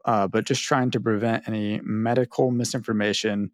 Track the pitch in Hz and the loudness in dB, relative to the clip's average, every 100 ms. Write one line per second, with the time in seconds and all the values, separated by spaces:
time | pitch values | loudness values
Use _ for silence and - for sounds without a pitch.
0 | - 107 98 110 104 131 - 135 123 120 | 0 2 2 0 0 -2 0 2 2 0
1 | 117 104 117 113 - 110 104 - - 107 | 0 0 0 -2 -4 -4 -2 -4 -4 -2
2 | 113 127 123 - 131 120 113 127 113 107 | 0 0 0 2 2 2 -2 -4 -2 0
3 | 104 98 110 101 98 | 0 0 0 -2 -4